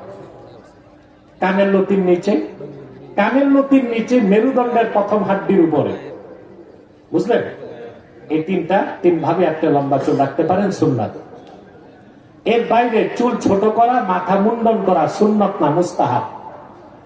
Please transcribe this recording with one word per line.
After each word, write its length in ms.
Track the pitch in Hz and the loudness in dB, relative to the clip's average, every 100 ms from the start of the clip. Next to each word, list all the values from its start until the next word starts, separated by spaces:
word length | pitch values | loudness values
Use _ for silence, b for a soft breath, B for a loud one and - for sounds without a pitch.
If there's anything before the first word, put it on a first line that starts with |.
| - - - - - - - - - - - _ _ - | -18 -20 -20 -20 -20 -20 -20 -20 -20 -20 -20 _ _ -4
কানের 360 | 185 196 196 190 | -2 2 2 2
লতির 240 | 190 196 | 2 0
নিচে, 480 | 180 180 202 214 - - - - - - - - | 2 0 0 -2 -2 -12 -16 -16 -20 -20 -8 -2
কানের 320 | 214 262 277 | 0 2 2
লতির 420 | 277 269 269 233 | 2 4 2 2
নিচে 320 | 226 - 247 | -4 0 2
মেরুদণ্ডের 640 | 196 214 262 247 240 226 220 | 4 4 4 0 0 0 0
প্রথম 300 | 208 196 214 | 0 0 0
হাড্ডির 380 | 190 190 - 190 | 0 -2 2 2
উপরে, 520 | 160 147 104 92 - - - - - - - - - - - | 4 2 -2 -6 -12 -16 -18 -20 -20 -20 -20 -20 -20 -20 -6
বুঝলেন? 300 | 165 190 - - - - - - - - - - | -4 0 -2 -2 -12 -16 -16 -18 -20 -20 -18 -6
এই 140 | 156 | -4
তিনটা, 420 | 156 170 165 190 294 - | -2 -4 0 -2 -2 0
তিন 180 | 175 165 | 0 2
ভাবে 260 | 147 170 170 | 0 0 0
একটা 240 | 156 160 | 0 0
লম্বা 280 | 143 139 139 | 0 0 -2
চুল 180 | 151 135 | 0 0
রাখতে 280 | 135 - | -2 -2
পারেন, 280 | 165 185 202 | 0 0 0
সুন্নাত। 400 | - 147 120 101 - - - - - - - - - - - - - - | 0 0 0 -4 -10 -18 -20 -20 -20 -20 -20 -20 -20 -20 -20 -20 -8 0
এর 200 | 233 - | 0 2
বাইরে 400 | 226 247 214 180 - | 2 2 2 0 0
চুল 200 | 240 208 | -2 0
ছোট 280 | - 196 214 | 0 2 2
করা, 380 | 220 233 254 196 | 2 2 2 0
মাথা 320 | 180 175 196 | -2 0 2
মুন্ডন 380 | 214 233 214 196 190 | 2 2 0 2 2
করা 220 | 180 - | 2 0
সুন্নত 540 | - 208 214 196 - | 2 2 2 0 0
না, 80 | 147 | 0
মুস্তাহাব। 540 | 165 175 - 127 - - - - - - - - - | 0 -2 -2 -2 -2 -6 -14 -18 -20 -20 -20 -20 -20